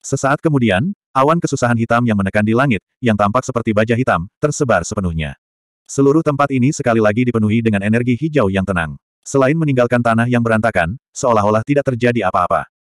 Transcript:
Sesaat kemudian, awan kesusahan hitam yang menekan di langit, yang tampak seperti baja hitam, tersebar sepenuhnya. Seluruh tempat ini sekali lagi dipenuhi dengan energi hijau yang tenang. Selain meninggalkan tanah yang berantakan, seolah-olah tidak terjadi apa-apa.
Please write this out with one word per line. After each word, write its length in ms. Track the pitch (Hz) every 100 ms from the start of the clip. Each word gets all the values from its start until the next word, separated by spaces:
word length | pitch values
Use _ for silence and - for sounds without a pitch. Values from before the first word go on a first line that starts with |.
| -
Sesaat 320 | 135 135 147
kemudian, 560 | - 143 117 92 170 208 _ 131
awan 240 | 139 170
kesusahan 320 | 160 131 120
hitam 320 | 113 113 117 120
yang 80 |
menekan 320 | 104 95 107 104
di 80 |
langit, 320 | 113 143 98 _ _
yang 160 | 123 104
tampak 240 | 104 123
seperti 320 | 127 117 113
baja 240 | 107 110 117
hitam, 320 | 123 92 90 _
tersebar 480 | 147 - 131 98 85
sepenuhnya. 480 | - 92 80 76 67 _ _ _ _ _
Seluruh 320 | - 139 151
tempat 320 | 156 139 143
ini 160 | 135 123
sekali 320 | - 131 113
lagi 240 | 107 104 123
dipenuhi 400 | 117 107 113 113
dengan 160 | 101
energi 320 | 101 117 123
hijau 400 | 120 160 147 101
yang 160 | 98 95
tenang. 320 | 92 80 69 _ _ -
Selain 320 | 139 131 165
meninggalkan 480 | 151 127 120 123 120
tanah 240 | 113 120
yang 160 | 120 113
berantakan, 480 | 110 113 98 82 120 _
seolah-olah 560 | - 131 110 104 107 113
tidak 240 | 143 135
terjadi 400 | 123 123 117 92
apa-apa. 400 | 95 87 82 76 _